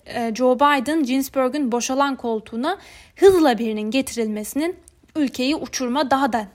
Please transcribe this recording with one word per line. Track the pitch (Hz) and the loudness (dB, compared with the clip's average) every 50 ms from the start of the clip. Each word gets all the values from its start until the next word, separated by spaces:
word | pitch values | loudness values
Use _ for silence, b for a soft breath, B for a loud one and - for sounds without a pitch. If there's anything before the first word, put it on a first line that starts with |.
| _ | _
e, | - - 240 233 233 214 | -10 -8 -6 -4 -4 -2
Joe | 233 254 254 254 | 2 2 2 4
Biden, | 240 277 285 294 269 220 277 311 330 277 | 4 4 4 4 2 0 0 0 0 0
Ginsburg'un | 233 262 269 269 - - 269 262 254 254 302 277 226 | 0 0 -2 -2 -2 -2 0 0 0 0 -2 -2 -2
boşalan | 240 240 226 - 262 269 285 277 269 | -2 -2 -2 -2 0 0 0 0 -2
koltuğuna | - - 233 226 214 214 - 233 226 262 330 392 392 B B B B B B B | -4 -4 -4 -4 -4 -6 -8 -8 -4 -4 -4 -4 -6 B B B B B B B
hızla | - 339 392 381 349 320 269 233 | 4 6 6 6 6 4 4 2
birinin | 202 233 220 214 214 214 220 | 2 -2 -4 -4 -4 -4 -2
getirilmesinin | 226 269 269 - - 233 226 214 208 208 208 - - 277 311 349 370 - - - _ _ _ _ - | 0 -2 -2 -2 -4 -4 -4 -4 -4 -6 -8 -6 -4 -4 -4 -4 -4 -8 -14 -20 _ _ _ _ -4
ülkeyi | 320 285 247 - - 254 269 320 | -2 -2 -2 -2 -2 -2 -2 -2
uçuruma | - - - - - 262 240 247 294 302 240 | -2 -4 -8 -6 -6 -4 -2 -2 0 0 2
daha | 269 269 277 233 214 | 2 2 2 0 0
da | 226 208 - | -2 -4 -6